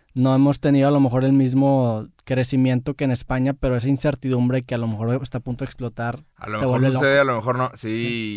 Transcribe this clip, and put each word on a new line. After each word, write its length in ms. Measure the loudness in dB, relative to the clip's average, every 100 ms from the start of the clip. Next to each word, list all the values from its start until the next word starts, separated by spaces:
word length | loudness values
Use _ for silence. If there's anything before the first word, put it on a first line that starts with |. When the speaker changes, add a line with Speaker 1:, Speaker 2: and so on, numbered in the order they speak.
| _
Speaker 1:
no 200 | 0 2
hemos 260 | 4 4 2
tenido 280 | 2 4 4
a 20 |
lo 100 | 4
mejor 240 | 2 2
el 80 | 2
mismo 760 | 4 4 2 2 2 0 -2 -8 _ -6
crecimiento 680 | -2 0 0 2 0 -4
que 120 | -4
en 80 | -2
España, 420 | -2 -4 -2 -2
pero 220 | -2 -2 0
esa 120 | 0
incertidumbre 720 | 0 0 -2 -2 0 0 0
que 120 | -2
a 40 | -4
lo 80 | -4
mejor 320 | -4 -2 -2
está 160 | -4 -10
a 20 |
punto 240 | -8 -8
de 60 | -8
explotar, 520 | -8 -12 -8 -8 -8 -16 _
Speaker 2:
A 140 | -10
lo 80 | -4
Speaker 1:
te 80 | 0
Speaker 2:
mejor 140 | 2
Speaker 1:
vuelve 140 | 2
Speaker 2:
sucede, 220 | 2 2 4
Speaker 1:
loco. 20 |
Speaker 2:
a 20 | 2
lo 40 | 0
mejor 180 | -2 -2
no. 140 | -4
Sí, 220 | -6 -6 -4 -4 -4 -6